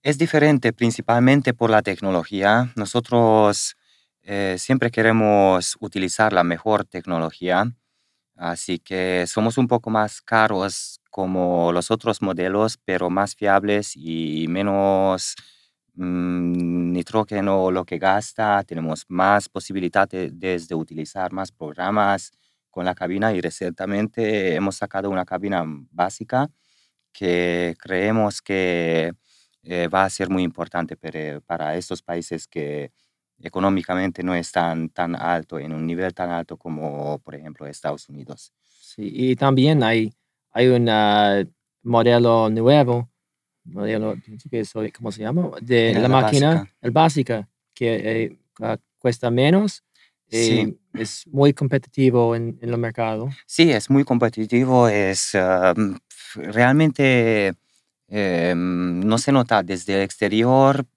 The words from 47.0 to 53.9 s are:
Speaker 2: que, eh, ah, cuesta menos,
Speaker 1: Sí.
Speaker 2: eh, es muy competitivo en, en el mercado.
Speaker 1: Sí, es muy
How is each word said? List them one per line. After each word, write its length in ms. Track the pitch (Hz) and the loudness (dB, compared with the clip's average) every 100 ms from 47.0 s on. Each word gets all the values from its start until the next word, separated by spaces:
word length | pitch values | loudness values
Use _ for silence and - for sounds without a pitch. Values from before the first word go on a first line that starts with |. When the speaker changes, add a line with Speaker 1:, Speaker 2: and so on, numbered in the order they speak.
| 160 151 123 113 101 _ _ | 2 2 -4 -6 -8 _ _
Speaker 2:
que, 500 | - 117 113 104 110 | -4 -2 -2 -2 -4
eh, 140 | 113 - _ _ | -4 -8 _ _
ah, 160 | 113 110 _ _ | -6 -6 _ _
cuesta 320 | 127 117 120 | -2 -2 -2
menos, 540 | 120 139 185 208 - _ _ _ _ _ | 2 4 4 2 -6 _ _ _ _ _
Speaker 1:
Sí. 300 | 113 113 113 | 0 2 2
Speaker 2:
eh, 160 | 101 - _ | 0 -6 _
es 340 | - 113 - - | -10 -10 -10 -6
muy 260 | 139 143 | 4 4
competitivo 840 | 139 135 135 - - 131 120 117 117 | 4 -2 -2 -4 2 4 4 2 0
en, 220 | 117 117 | -4 -8
en 80 | 120 | -6
el 80 | 117 | -4
mercado. 520 | 117 113 113 110 127 135 _ | -6 -4 -4 -4 -8 -10 _
Speaker 1:
Sí, 260 | - 165 | 2 4
es 180 | 113 | 4
muy 140 | - | 2